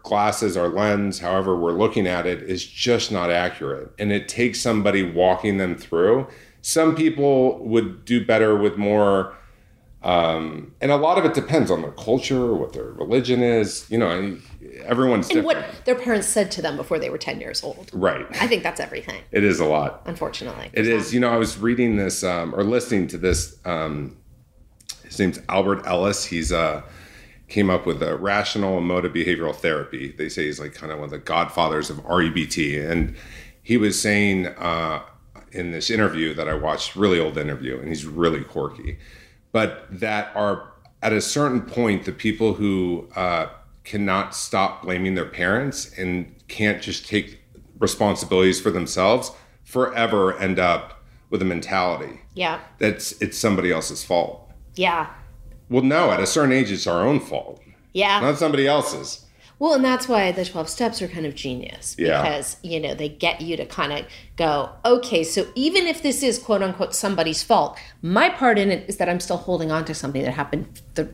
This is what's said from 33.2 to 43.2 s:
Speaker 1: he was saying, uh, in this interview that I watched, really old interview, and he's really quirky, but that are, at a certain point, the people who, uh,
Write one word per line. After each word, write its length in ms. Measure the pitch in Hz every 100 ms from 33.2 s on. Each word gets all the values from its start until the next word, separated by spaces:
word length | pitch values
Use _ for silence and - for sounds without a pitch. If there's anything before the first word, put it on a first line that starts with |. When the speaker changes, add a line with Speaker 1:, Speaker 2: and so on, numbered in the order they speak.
| - - - -
Speaker 1:
he 140 | - 117
was 220 | 104 95
saying, 460 | 107 101 101 95 90
uh, 540 | - 87 82 80 78 - - - - -
in 200 | 95 87
this 180 | 82 92
interview 440 | 113 101 80 80
that 160 | 76 76
I 40 |
watched, 420 | 78 76 76 - 92
really 200 | 101 85
old 180 | 78 73
interview, 420 | 76 65 64 64
and 80 | 73
he's 180 | 78 76
really 380 | 78 82 73
quirky, 540 | 65 80 71 - - - - - - _ _
but 340 | 110 107 - -
that 400 | 95 110 104 104 104
are, 340 | 104 95 - - _ _
at 120 | 110
a 80 | 107
certain 400 | - 147 147 123
point, 420 | - 123 117 95
the 80 | -
people 440 | - 110 107 113 92
who, 520 | 104 95 90 87 -
uh, 300 | -